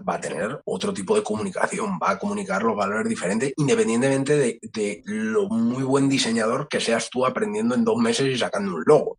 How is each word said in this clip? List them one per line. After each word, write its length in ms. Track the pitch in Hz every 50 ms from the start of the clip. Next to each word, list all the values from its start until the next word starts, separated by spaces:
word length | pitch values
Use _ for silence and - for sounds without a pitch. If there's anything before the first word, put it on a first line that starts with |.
| 98 92
va 80 | 87
a 60 | -
tener 400 | - - - 78 95 110 139 - -
otro 280 | 208 190 190 - - 190
tipo 220 | 196 196 - 214
de 80 | 208 208
comunicación, 760 | - 214 214 208 196 180 - - - 202 - - 202 190 170
va 140 | - 185
a 80 | 202 -
comunicar 420 | 208 208 208 208 196 - - -
los 140 | 113 113 104
valores 340 | 104 98 98 104 110 110 117
diferentes, 440 | 113 - - 92 - - 131 - - -
independientemente 800 | 147 131 117 113 110 110 113 117 131 135 135 135 135 135 147 147
de, 220 | 135 117 - -
de 400 | - 113 - 113 104 104 - - -
lo 420 | 196 214 220 220 220 220 208 196 196
muy 340 | 113 113 117 117 123 131 135
buen 240 | 131 135 139 139 139
diseñador 580 | 139 127 120 117 113 117 107 110 123 131 - -
que 120 | - 113
seas 300 | - - - 117 - -
tú 160 | - 123 127
aprendiendo 480 | 104 - 110 107 104 104 107 113 117 123
en 100 | 120 113
dos 140 | 113 107 120
meses 300 | 117 113 117 - 135 135
y 100 | 131 117
sacando 380 | 107 90 - 101 101 98 90
un 80 | - -
logo. 320 | - 151 143 - - -